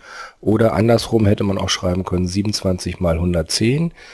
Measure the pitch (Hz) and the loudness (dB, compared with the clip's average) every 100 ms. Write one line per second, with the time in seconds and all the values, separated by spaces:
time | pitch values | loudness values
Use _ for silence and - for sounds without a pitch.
0 | - - - - - 107 113 76 113 117 | -20 -18 -18 -6 0 2 2 2 4 2
1 | - 117 104 107 101 95 95 - 92 90 | 2 2 2 2 0 -2 -4 -4 -2 -2
2 | 92 90 90 92 101 104 98 90 - 90 | -2 -2 -2 -2 -2 -2 -2 -2 -4 -2
3 | 87 82 90 87 80 - 110 139 170 - | 0 2 0 0 -2 0 0 0 -2 -6
4 | - | -20